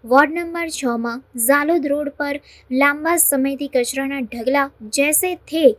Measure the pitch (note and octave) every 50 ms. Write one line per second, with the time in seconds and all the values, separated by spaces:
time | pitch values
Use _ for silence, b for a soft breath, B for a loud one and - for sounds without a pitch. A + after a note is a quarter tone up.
0 | - A3+ B3 C4+ D4+ D4 D#4+ E4+ E4+ E4+ E4+ E4+ E4+ D#4+ D4+ - C#4 B3 A#3 A#3
1 | A#3 A#3 A#3 C4 - _ _ B3 A3+ A#3+ C#4 C#4+ D4 D4+ E4+ E4+ C4+ C#4+ C#4+ D4
2 | D4 C#4+ C#4+ - D4 C#4+ C#4+ C#4+ b b b b b _ B3+ C4 C#4 C#4+ C#4+ D4+
3 | D4+ E4 F4 E4 - - C#4 C4 C4 C#4 C#4 C4 C#4+ C#4 - B3+ A#3+ - - C4+
4 | C4+ C4+ C#4 C#4 B3+ G#3 - A#3+ A3 C4 C4+ C#4+ C#4 C#4 _ _ A3 G#3+ - C#4
5 | C#4 D4+ D4+ - - F#4 F4+ - _ - D4 D#4+ D#4+ B3+ G#3+